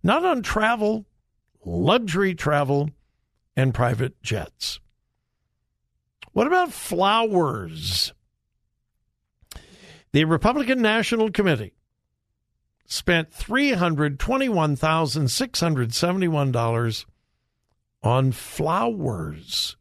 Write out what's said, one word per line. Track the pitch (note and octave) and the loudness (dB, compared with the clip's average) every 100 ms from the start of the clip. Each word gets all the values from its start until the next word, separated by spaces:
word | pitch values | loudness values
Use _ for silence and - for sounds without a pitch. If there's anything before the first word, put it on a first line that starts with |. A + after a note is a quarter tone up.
not | F3 C4+ | 2 2
on | F4+ C4+ | 2 0
travel, | G3+ A3+ G#3+ A#3+ G#3+ A3 - _ _ _ _ _ | -2 0 0 2 0 -2 -6 _ _ _ _ _
luxury | - F2 G#2 A#3 G#3+ E3 G3 | -6 0 2 2 2 0 0
travel, | F3 D3+ D3 C#3 C#3+ D3 - _ _ _ _ _ | 0 0 0 2 0 0 -6 _ _ _ _ _
and | - C3 | 0 0
private | B2 B2 A#2+ B2+ - | 2 0 0 -4 -6
jets. | - G2+ - _ - - _ _ _ _ _ _ _ _ _ _ _ _ _ _ - | -6 -6 -6 _ -10 -10 _ _ _ _ _ _ _ _ _ _ _ _ _ _ -4
What | - B3 | 0 2
about | F4+ F4 | 2 0
flowers? | - - F3 G3 A3 A3+ F#3+ D#3 A2+ F2 D#2+ F2 F2+ - - _ _ _ _ _ _ _ _ _ _ _ _ _ - - - - - _ | -4 -6 0 2 2 2 2 0 -2 -8 -8 -6 -4 -4 -6 _ _ _ _ _ _ _ _ _ _ _ _ _ -20 -20 -20 -20 -20 _
The | C#3 | 0
Republican | D#3 E3 G#3 C#4+ A#3+ C4 | 2 2 2 0 0 2
National | A3 A3 - A3+ A3 | 2 2 0 0 0
Committee | F#3+ G3 C3 G2+ _ _ _ _ _ _ _ _ _ _ _ | 2 2 0 -4 _ _ _ _ _ _ _ _ _ _ _
spent | _ - - E3+ D#3+ | _ -4 0 0 0
three | - - A#3+ C#4+ | -10 -4 0 2
hundred | G#3+ E3+ D3+ D3+ C#3 | 2 0 2 0 -2
twenty-one | - C4 C4+ G3 D#3 | -2 0 0 2 2
thousand | C#3 D#3 D#3+ D#3 D3+ C3+ | 2 2 2 0 0 -2
six | - B3+ - | 0 -4 0
hundred | E3+ C#3+ A#2 | 0 0 -2
seventy-one | A#2 F3 F#3 F3+ D#3 C#3 | 0 0 0 0 0 0
dollars | B2 A#2 A#2 A#2 A2 - _ _ _ _ _ _ _ _ _ | 0 0 0 -2 -4 -12 _ _ _ _ _ _ _ _ _
on | G#2+ B2 C3 | 0 2 2
flowers. | A#2+ - - D#3 F3 A#3 G#3+ C#3 G2 D#2 - - - - - | -2 -10 -6 -2 0 0 -2 -4 -4 -8 -10 -8 -6 -6 -8